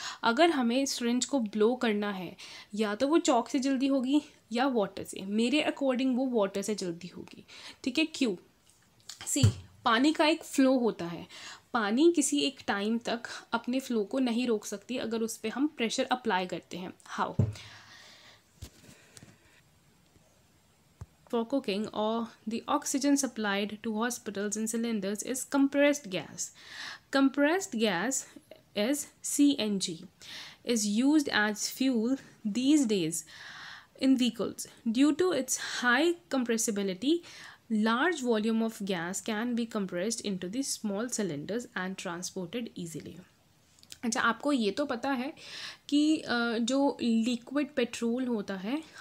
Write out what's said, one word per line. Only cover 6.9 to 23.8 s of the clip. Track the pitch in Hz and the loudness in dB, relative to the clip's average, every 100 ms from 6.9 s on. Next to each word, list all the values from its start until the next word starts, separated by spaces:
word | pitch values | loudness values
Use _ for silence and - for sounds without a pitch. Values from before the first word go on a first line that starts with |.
| 170 180 | -6 -10
होगी। | - - - - - - - | -14 -16 -18 -20 -20 -18 -8
ठीक | - 262 | -4 0
है, | |
क्यों? | 320 - 254 180 - _ _ _ _ _ - - - | -2 0 0 0 -8 _ _ _ _ _ -20 -14 -6
सी, | 196 107 - - - | 2 2 2 -12 -4
पानी | 247 226 285 | 2 4 4
का | 311 311 | 4 4
एक | 330 | 2
फ्लो | - - 262 269 | -2 4 6 6
होता | 233 180 | 2 -2
है, | 170 170 180 - - - _ | -6 -8 -12 -16 -18 -18 _
पानी | 240 202 233 339 | -2 0 6 6
किसी | 339 277 285 | 6 2 2
एक | 277 277 - | 0 -2 -4
टाइम | 202 208 226 | -2 0 0
तक | - 233 - - - | -2 -6 -6 -14 -6
अपने | 233 240 254 | -4 -2 -4
फ्लो | 262 233 | 0 -2
को | 202 269 | 0 0
नहीं | 254 226 240 | 0 0 0
रोक | 214 | 0
सकती | - 202 - 247 | -2 -12 -8 -6
अगर | 226 226 | -4 -2
उस | 220 - | -4 -4
पे | 220 | -8
हम | 233 302 | -2 -2
प्रेशर | - 226 - | 0 -2 0
अप्लाई | 254 247 220 185 185 | 0 0 0 0 0
करते | - - 180 | -6 -8 -10
हैं। | 185 - - - | -10 -14 -12 -4
How? | 180 160 110 107 - - - - - - - - _ - - - - - - - - - _ _ _ _ _ _ _ _ _ _ _ _ _ _ _ - - _ - | -4 0 0 0 -14 -20 -20 -20 -20 -20 -20 -20 _ -20 -20 -20 -20 -20 -20 -20 -20 -20 _ _ _ _ _ _ _ _ _ _ _ _ _ _ _ -20 -20 _ -4
For | 233 226 | -2 0
cooking | 277 269 196 220 | -2 0 -2 -2
or | - 214 226 226 - - | -2 -2 -2 -4 -8 -8
the | 226 - | -8 -2
oxygen | 285 - 277 285 277 | -2 0 0 2 2
supplied | 254 233 214 196 208 208 | 2 -2 -2 0 -2 -4